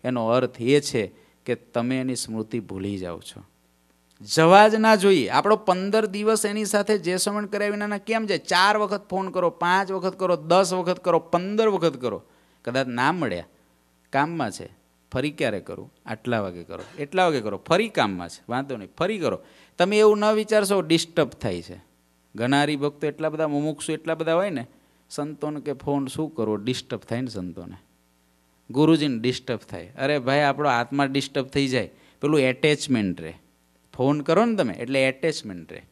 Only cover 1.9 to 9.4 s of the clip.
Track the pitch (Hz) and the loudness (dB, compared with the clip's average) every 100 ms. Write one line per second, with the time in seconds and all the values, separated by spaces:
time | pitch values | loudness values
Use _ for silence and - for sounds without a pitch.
1.9 | 131 131 123 - 110 110 120 101 95 98 | -2 -4 -6 -6 -8 -6 -8 -8 -8 -6
2.9 | 98 90 85 - - 95 _ _ _ _ | -6 -8 -10 -14 -20 -20 _ _ _ _
3.9 | _ _ _ 101 160 160 196 214 220 220 | _ _ _ -2 4 8 10 8 6 6
4.9 | 220 196 185 101 127 202 214 - 180 196 | 6 6 4 4 0 2 2 2 -2 0
5.9 | 220 214 202 214 220 208 214 208 208 202 | 0 0 -2 0 0 0 -4 0 0 0
6.9 | 208 170 185 202 208 208 208 208 208 208 | 0 0 -2 -2 -4 -4 -4 -4 -4 -6
7.9 | 202 202 226 214 175 - 175 196 214 208 | -6 -4 -4 -2 -4 0 4 4 2 0
8.9 | 196 - 185 190 185 | -4 -6 -6 -4 -2